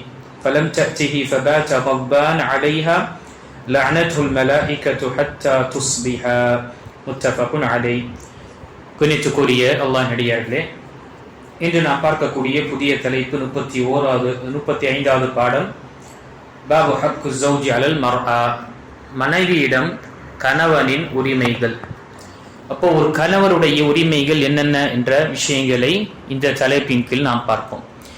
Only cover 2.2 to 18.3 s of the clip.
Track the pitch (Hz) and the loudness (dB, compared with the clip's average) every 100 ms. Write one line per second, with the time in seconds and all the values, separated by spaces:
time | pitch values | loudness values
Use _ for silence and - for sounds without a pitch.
2.2 | 151 165 127 139 147 156 160 180 220 - | 4 2 0 0 0 0 2 0 -2 -8
3.2 | - - - - 123 135 135 165 170 147 | -18 -20 -20 -12 -2 0 2 2 0 0
4.2 | 139 135 131 147 143 143 143 - 131 135 | 0 2 2 2 0 -2 -2 -2 -2 -2
5.2 | 143 - 143 131 127 139 127 - 127 120 | -4 -2 0 2 0 -2 -4 -2 -4 -2
6.2 | 123 123 120 123 120 - - - 135 131 | 0 2 2 0 -4 -14 -20 -14 -12 -4
7.2 | 127 120 120 151 123 120 120 123 120 - | -2 0 -2 -2 0 0 0 -2 -4 -12
8.2 | - - - - - - - - 151 147 | -18 -20 -20 -20 -20 -20 -14 0 2 2
9.2 | 143 139 131 123 123 151 135 131 123 120 | 0 2 2 4 4 2 0 0 0 0
10.2 | 117 113 110 143 160 - - - - - | 0 -2 -2 -4 -6 -12 -18 -20 -20 -20
11.2 | - - - - 165 165 151 139 156 156 | -20 -20 -20 -6 0 2 2 0 0 0
12.2 | 135 135 131 147 147 131 139 127 127 131 | -2 -2 -2 -2 -2 -2 -2 0 -2 -2
13.2 | 127 143 131 139 127 127 123 143 135 123 | -2 -4 -4 -6 -4 -2 0 0 2 0
14.2 | 123 123 131 147 151 147 135 139 139 131 | 0 -4 -6 -6 -4 -2 -2 0 2 2
15.2 | 127 123 123 135 190 - - - - - | 0 0 0 0 -2 -8 -18 -20 -20 -20
16.2 | - - - - 131 156 147 - 151 - | -20 -20 -20 -10 0 2 2 2 -2 -2
17.2 | 139 127 143 139 135 120 143 156 123 123 | -6 -2 0 2 2 2 2 2 0 0
18.2 | 123 | 0